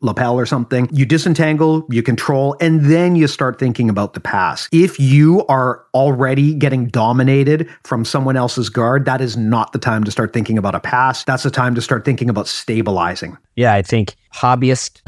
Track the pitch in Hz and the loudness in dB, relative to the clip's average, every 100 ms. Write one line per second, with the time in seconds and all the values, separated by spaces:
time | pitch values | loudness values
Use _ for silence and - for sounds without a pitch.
0 | - 107 123 123 120 135 120 127 123 143 | -4 -2 -2 -2 -2 -4 -2 -2 0 0
1 | 127 160 165 156 156 156 160 156 156 117 | 0 0 0 0 0 2 2 0 -2 -2
2 | 117 117 - 139 139 143 165 160 143 165 | 0 -2 0 0 0 0 2 4 4 4
3 | 180 175 147 - 131 123 131 113 117 101 | 4 2 2 0 -4 -2 -2 0 0 0
4 | 101 - - 101 90 - - 165 180 - | -4 -6 -6 -2 -2 -4 0 2 2 2
5 | 135 143 151 180 - 131 127 120 _ 127 | 2 6 6 4 2 0 0 -4 _ 0
6 | 139 127 131 135 143 156 131 131 120 131 | 2 2 0 2 0 2 0 0 -2 0
7 | 113 123 131 135 139 156 165 - - 120 | 0 2 2 4 2 0 -2 -12 -8 -4
8 | 117 143 131 131 123 - 107 123 117 135 | -2 -2 -2 -2 -2 -4 -4 -2 0 2
9 | 135 131 131 110 110 117 110 120 123 110 | 0 -2 -2 -2 0 0 0 -4 -2 0
10 | 107 - 110 120 104 110 98 90 - 123 | -2 -2 -4 -2 -2 -2 -2 -4 -2 0
11 | 131 127 - 131 139 135 123 120 - 123 | 0 0 -2 -2 -2 -2 -2 -2 -2 -2
12 | 123 120 120 104 101 - - 110 107 95 | -2 -2 -2 -2 -4 -8 -4 -2 0 -2
13 | 87 87 85 - _ - 120 101 95 113 | -2 -4 -12 -16 _ -2 2 2 2 0
14 | 101 - _ - 123 123 127 127 - _ | -2 -6 _ -4 0 2 2 0 -4 _